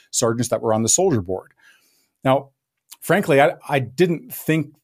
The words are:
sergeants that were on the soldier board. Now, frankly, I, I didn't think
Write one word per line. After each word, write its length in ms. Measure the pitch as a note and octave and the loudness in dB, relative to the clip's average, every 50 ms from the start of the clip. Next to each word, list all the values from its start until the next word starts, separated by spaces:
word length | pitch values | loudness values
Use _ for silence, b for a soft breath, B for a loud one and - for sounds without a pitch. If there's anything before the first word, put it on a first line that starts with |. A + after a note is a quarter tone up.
| b b | b b
sergeants 400 | - - A#2+ A2+ A#2 A#2+ A#2+ - | -6 -2 -2 -2 -2 -2 -2 -2
that 100 | A2+ A2+ | -4 -2
were 140 | A#2+ A2+ A2 | 0 0 0
on 80 | A2 A2+ | 0 2
the 60 | G#2+ | 2
soldier 340 | - E3 F#3 F#3+ C#3+ G#2+ F2+ | 2 2 2 0 0 -2 -2
board. 320 | F#2 F#2 F#2 - - _ b b b b b b b b b b b b _ - | -4 -8 -10 -10 -14 _ b b b b b b b b b b b b _ 0
Now, 280 | C3+ C3 C#3 C3+ - _ _ _ _ _ _ _ _ - - | 0 0 0 -2 -6 _ _ _ _ _ _ _ _ -20 -14
frankly, 400 | - - E3 G#3 - E3 C#3+ C3+ | -2 0 0 0 2 2 4 4
I, 140 | D3 D#3+ - - - - | 4 4 2 -4 -6 -4
I 100 | D3 C#3 | -4 -4
didn't 540 | B2 G#2 - - F#3 F3 E3 D3 - - - | -4 -4 0 0 0 0 0 -4 -8 -14 -18
think 420 | - - - D#3 D#3+ D3+ - _ _ | -8 -4 -2 -2 -2 -2 -6 _ _